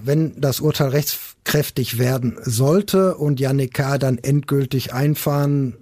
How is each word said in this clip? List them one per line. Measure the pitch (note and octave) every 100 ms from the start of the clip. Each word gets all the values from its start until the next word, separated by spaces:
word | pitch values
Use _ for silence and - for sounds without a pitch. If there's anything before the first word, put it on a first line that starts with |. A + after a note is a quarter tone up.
wenn | A#2 D3+ D#3+ -
das | C#3 B2
Urteil | D3+ - C#3
rechtskräftig | C#3+ D3 - - - - D3+ D3 - B2 A#2
werden | B2+ C3 A#2+ -
sollte | - A2 C3+ F#3 G3+ F#3+ F#3+ E3+
und | D3 C3+
Yannick | C3+ C#3 C3
K. | - C3+ C#3
dann | C3+ B2+
endgültig | C3+ C#3+ C3+ C#3 C3+ C3 -
einfahren | B2+ D3 D3+ D#3 C#3+ C#3+ C#3+ C3+ -